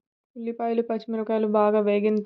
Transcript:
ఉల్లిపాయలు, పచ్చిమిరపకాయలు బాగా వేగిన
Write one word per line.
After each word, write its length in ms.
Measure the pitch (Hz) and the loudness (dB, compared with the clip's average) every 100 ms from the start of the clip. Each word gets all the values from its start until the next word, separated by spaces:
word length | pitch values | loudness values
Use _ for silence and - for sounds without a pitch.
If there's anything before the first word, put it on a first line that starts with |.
| _ _ _ 240 | _ _ _ -12
ఉల్లిపాయలు, 460 | 233 233 233 233 | -10 -6 -4 -2
పచ్చిమిరపకాయలు 640 | 233 226 233 220 220 220 214 | -2 -4 -4 -4 -2 0 2
బాగా 340 | 214 208 214 | 2 4 2
వేగిన 400 | 208 208 214 214 | 2 2 2 0